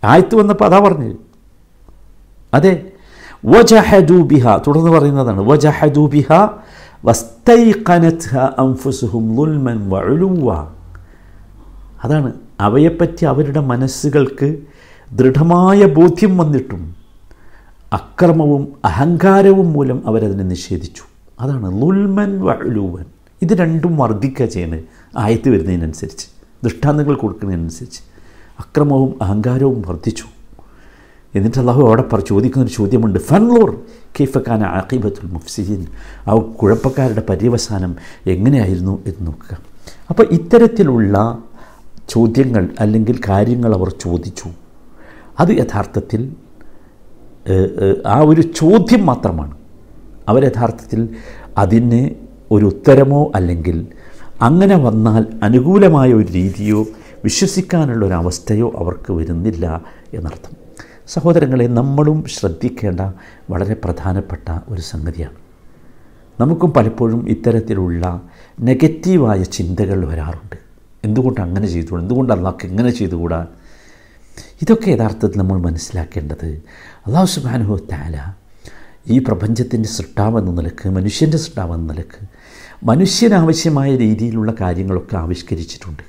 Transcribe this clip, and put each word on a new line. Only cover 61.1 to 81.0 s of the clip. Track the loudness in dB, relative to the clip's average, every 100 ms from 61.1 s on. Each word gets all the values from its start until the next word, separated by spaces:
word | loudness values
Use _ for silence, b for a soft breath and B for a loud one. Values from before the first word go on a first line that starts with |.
| -2 2 2 2 0 0
നമ്മളും | 0 0 0 0 0 -4
ശ്രദ്ധിക്കേണ്ട | -6 -6 -4 -8 -6 -6 -4 -6 -8 B B B
വളരെ | -6 -4 -4
പ്രധാനപ്പെട്ട | -6 -6 -4 -4 -6 -12 -8 -10 -8
ഒരു | -10
സംഗതിയാണ്. | -10 -8 -8 -8 -12 -14 -20 _ -20 b b b b b b -4
നമുക്കും | -2 0 2
പലപ്പോഴും | 2 0 0 -2 -2 -4
ഇത്തരത്തിലുള്ള | -2 0 -2 -2 -4 -2 -2 -4 -6 -12 b b b
നെഗറ്റീവായ | -2 2 2 0 0 2 2 0
ചിന്തകൾ | -4 -6 -6 -2 -2 -2 -4
വരാറുണ്ട്. | -6 -8 -10 -14 -20 -20 _ _ _
എന്തുകൊണ്ട് | -4 -2 -2 -2
അങ്ങനെ | -4 -4 -4
ചെയ്തുകൂടാ? | -4 -6 -6
എന്തുകൊണ്ട് | -4 -4 0
അള്ളാഹ്ക്ക് | -2 -2 -8 -8
ഇങ്ങനെ | -2 -2
ചെയ്തുകൂടാ? | -2 -6 -4 -4 -6 -8 -16 b b b b b b b b b b
ഇതൊക്കെ | 2 2 2
യഥാർത്ഥത്തിൽ | 0 0 -2 -4 -2
നമ്മൾ | -2 -2
മനസ്സിലാക്കേണ്ടത് | -2 -6 -8 -10 -8 -10 -10 -10 -10 -12 -16 B B B -4
അല്ലാഹു | 0 0
സുബ്ഹാനഹു | -2 -6 -4 -2 -4
വ | -6
തആല | -12 -10 -10 -12 -16 _ b b b b b -2
ഈ | 0
പ്രപഞ്ചത്തിൻ്റെ | 0 -4 -2 -4 -4 -4 -6
സൃഷ്ടാവെന്ന | -8 -10 -4 -2 0 -2
നിലക്ക്, | -4 -6 -8 -6
മനുഷ്യൻ്റെ | -4